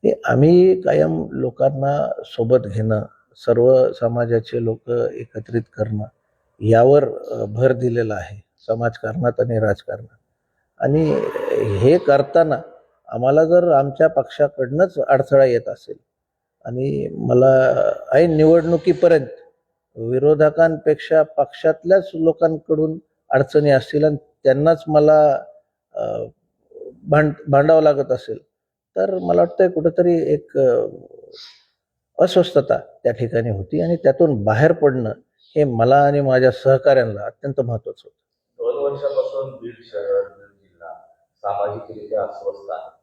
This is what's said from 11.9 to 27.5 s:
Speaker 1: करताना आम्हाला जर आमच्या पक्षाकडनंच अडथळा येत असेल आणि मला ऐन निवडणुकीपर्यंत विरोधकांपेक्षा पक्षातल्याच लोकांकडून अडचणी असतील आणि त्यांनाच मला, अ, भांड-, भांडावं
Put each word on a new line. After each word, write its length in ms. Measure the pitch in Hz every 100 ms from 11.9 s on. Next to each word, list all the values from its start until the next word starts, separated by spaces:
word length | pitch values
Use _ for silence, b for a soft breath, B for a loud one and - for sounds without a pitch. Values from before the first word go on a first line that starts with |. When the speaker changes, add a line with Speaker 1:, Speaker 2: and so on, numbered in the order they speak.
| 175
Speaker 1:
करताना 640 | 160 139 143 165 160 127 - - _ _ -
आम्हाला 360 | 117 123 147
जर 280 | 160 175 175
आमच्या 360 | 143 139 135 160
पक्षाकडनंच 920 | 160 127 - 147 - 127 143 185 151
अडथळा 460 | 131 135 135 139
येत 240 | 135 120 107
असेल 280 | 98 - - _ _ _ _ _ _
आणि 440 | - 123 135 143 -
मला 720 | 165 113 123 131 131 131 - - - -
ऐन 240 | 139 170 156
निवडणुकीपर्यंत 920 | 156 170 160 170 185 160 175 165 123 - _ _ _ _ _ 110
विरोधकांपेक्षा 1300 | 113 127 143 151 151 156 165 156 156 156 - 160
पक्षातल्याच 880 | 151 - 139 - 160 156 170 190 190
लोकांकडून 840 | 165 160 156 165 156 _ 156 156 160 _ _ _
अडचणी 400 | 131 135 156 147
असतील 340 | 135 131 151
आणि 120 | 156 147
त्यांनाच 680 | _ _ 135 135 151 165 -
मला, 580 | 151 151 156 151 135 - - _ _ _
अ, 300 | - 55 57 55 _ _ _ _ - - -
भांड-, 320 | - 151 151 147
भांडावं 340 | -